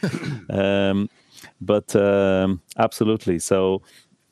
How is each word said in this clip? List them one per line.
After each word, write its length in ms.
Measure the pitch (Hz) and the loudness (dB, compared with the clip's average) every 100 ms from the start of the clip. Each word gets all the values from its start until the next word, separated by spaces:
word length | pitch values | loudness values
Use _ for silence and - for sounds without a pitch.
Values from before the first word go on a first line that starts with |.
| 165 139 - 120 - | -6 -6 -8 -10 -6
Um, 600 | 98 98 98 98 98 104 _ _ - - - | -2 0 2 2 0 -2 _ _ -20 -20 -8
but, 340 | 92 104 - 107 | 0 0 2 2
um, 680 | 101 98 98 95 95 92 - - | 2 2 2 2 0 -2 -6 -2
absolutely. 640 | 113 - 110 110 98 82 | -2 0 -2 0 -2 -2
So, 420 | - 95 95 95 - - _ _ _ | 0 0 0 -2 -6 -20 _ _ _